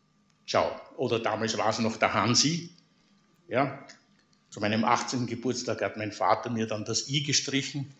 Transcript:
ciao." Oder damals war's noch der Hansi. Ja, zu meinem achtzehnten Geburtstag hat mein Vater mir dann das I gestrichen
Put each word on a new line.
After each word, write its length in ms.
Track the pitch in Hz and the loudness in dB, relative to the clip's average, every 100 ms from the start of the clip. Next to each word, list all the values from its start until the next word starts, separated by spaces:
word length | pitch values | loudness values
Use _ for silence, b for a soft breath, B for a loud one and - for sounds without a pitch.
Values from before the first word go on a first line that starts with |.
| _ _ _ _ - | _ _ _ _ -2
ciao." 240 | 101 80 - - - | 2 2 -2 -10 -4
Oder 220 | 123 113 | 0 0
damals 400 | 110 104 110 110 | 0 0 -2 0
war's 220 | 104 110 | 0 2
noch 160 | 113 110 | 0 2
der 180 | 98 | 2
Hansi. 560 | 107 101 113 143 170 - - _ _ _ _ _ _ - | 4 4 4 4 2 -6 -14 _ _ _ _ _ _ -4
Ja, 360 | 117 143 - - - _ _ _ _ _ | 0 0 -2 -16 -20 _ _ _ _ _
zu 80 | - | -4
meinem 240 | 104 107 | 0 2
achtzehnten 420 | 117 117 - 131 120 | 2 2 0 -4 -4
Geburtstag 540 | 117 127 120 - 107 | -4 -4 -4 -4 -2
hat 160 | 101 107 | -2 -4
mein 160 | 107 | -6
Vater 380 | - 92 110 120 | 0 2 2 2
mir 160 | 117 113 | -2 -2
dann 180 | 110 | -4
das 240 | 104 110 - | -4 -4 -2
I 140 | 143 | -2
gestrichen 720 | 147 131 - 135 135 147 135 - | 2 0 2 -2 -2 -6 -8 -12